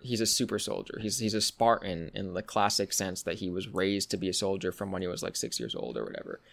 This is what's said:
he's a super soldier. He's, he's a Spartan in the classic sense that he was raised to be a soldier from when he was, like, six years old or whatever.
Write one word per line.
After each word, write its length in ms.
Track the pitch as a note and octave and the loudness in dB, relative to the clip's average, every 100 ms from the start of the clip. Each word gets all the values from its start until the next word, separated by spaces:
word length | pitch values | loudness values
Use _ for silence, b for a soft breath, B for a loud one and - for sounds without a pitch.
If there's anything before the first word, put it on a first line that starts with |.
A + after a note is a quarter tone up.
he's 200 | B2 A2+ | -2 2
a 40 | A2 | 4
super 320 | - A#2+ G#2+ | 4 2 0
soldier. 400 | - - - - | -2 -4 -4 -4
He's, 180 | G#2+ - | -2 0
he's 140 | A2 | 0
a 80 | G#2+ | 2
Spartan 680 | - - A#2 A2+ G2 E2+ E2 - | 0 4 6 6 2 -4 -4 -6
in 180 | F#2+ | -4
the 80 | F2+ | -4
classic 520 | - G#2+ G2+ - G2 | 0 4 4 4 2
sense 280 | - F#2+ F#2 | 0 0 -2
that 120 | - - | -4 -2
he 100 | F#2 | -2
was 180 | F2+ G2+ | -4 -2
raised 420 | F#2+ G2 G2 - | 2 2 2 0
to 60 | F#2+ | 0
be 120 | F#2 | 0
a 40 | |
soldier 380 | - G2 G2 F#2 | 0 0 0 -2
from 200 | - G2+ | -4 -4
when 100 | F#2 | -2
he 60 | F2+ | -4
was, 120 | - | -4
like, 140 | - - | -4 -4
six 240 | - - | -4 -4
years 160 | A#1 - | -4 -4
old 220 | A#1+ A1+ | -4 -4
or 80 | G#1+ | -4
whatever. 340 | - - - B | -6 -8 -12 B